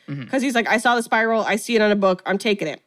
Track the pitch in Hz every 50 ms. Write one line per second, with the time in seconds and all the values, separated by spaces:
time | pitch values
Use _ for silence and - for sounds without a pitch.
0 | - - 143 143 120 - 262 269 247 285 233 233 208 - 214 233 - 240 240 233
1 | 233 - 233 220 226 226 226 220 - 151 202 220 - 240 233 220 214 208 208 208
2 | 196 190 185 - - - 190 196 - 220 196 - 160 151 127 - _